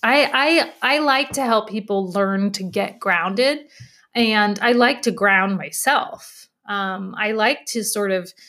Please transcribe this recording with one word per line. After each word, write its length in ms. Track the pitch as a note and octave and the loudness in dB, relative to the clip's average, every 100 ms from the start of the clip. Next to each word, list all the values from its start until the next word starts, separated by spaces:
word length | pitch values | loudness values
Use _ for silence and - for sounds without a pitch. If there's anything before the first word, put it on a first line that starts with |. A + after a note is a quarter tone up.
I, 640 | A3+ C#4 C4+ C4 D4 E4 - - | 0 2 2 2 2 2 0 -2
I, 140 | B3 D4 | 0 2
I 40 | |
like 320 | D4 C4+ C#4+ | 2 0 -2
to 100 | C#4 | -4
help 280 | B3 A3+ - | 0 0 0
people 420 | G#3 G#3 G3 F#3 | -6 -2 -2 -2
learn 400 | G3 G3 G3 G3+ | 0 0 0 -2
to 120 | G3 | -4
get 360 | F#3 G3+ G3+ - | -4 -4 -4 -4
grounded, 680 | G3 F3 F3+ G3+ C4+ D4+ - - - _ _ | -2 0 0 0 0 0 -8 -20 -20 _ _
and 460 | A#3+ A3+ G#3+ G#3 G3 | 0 2 4 2 2
I 120 | A#3 | 2
like 300 | A#3+ A#3+ B3 | 4 4 2
to 80 | A#3+ | -2
ground 460 | - G3 F#3+ G3 F#3 | 0 2 4 2 -2
myself. 920 | C#3+ - C4+ D4 - - - - - _ - | -6 -4 0 0 -2 -10 -18 -20 -20 _ -8
Um, 480 | G3+ F#3+ F#3+ F#3+ - | -6 -4 -6 -8 -4
I 140 | G#3+ | -4
like 340 | A3 A3+ D4 - | 2 0 0 -4
to 160 | A#3 | -4
sort 280 | G3+ G#3 G3 | -4 -2 0
of 220 | F#3 F3+ - | -2 -4 -16